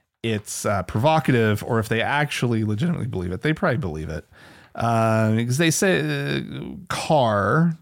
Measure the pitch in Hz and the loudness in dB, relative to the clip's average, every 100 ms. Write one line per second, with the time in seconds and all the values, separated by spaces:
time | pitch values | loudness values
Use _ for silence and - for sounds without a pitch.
0 | _ _ 113 107 - - 110 101 90 107 | _ _ -4 -4 -4 -6 -2 -2 -2 0
1 | 143 160 - 123 110 104 - 113 107 113 | 2 2 4 4 4 2 0 -2 0 -2
2 | 104 143 147 - 123 113 107 107 175 - | 0 0 -2 -2 0 0 0 -2 -2 -2
3 | - 101 90 92 151 156 175 113 87 78 | -4 -6 -6 -4 -2 0 0 -2 -4 -6
4 | 78 80 - - - - - - 117 117 | -8 -8 -12 -20 -20 -20 -20 -4 0 2
5 | 113 110 110 110 120 131 165 - 196 165 | 2 4 2 2 0 2 2 2 2 2
6 | 151 143 143 139 - - - - - - | 0 -4 -4 -4 -6 -10 -10 -12 -8 -8
7 | - 156 117 104 98 143 170 160 | 2 2 4 4 2 4 2 0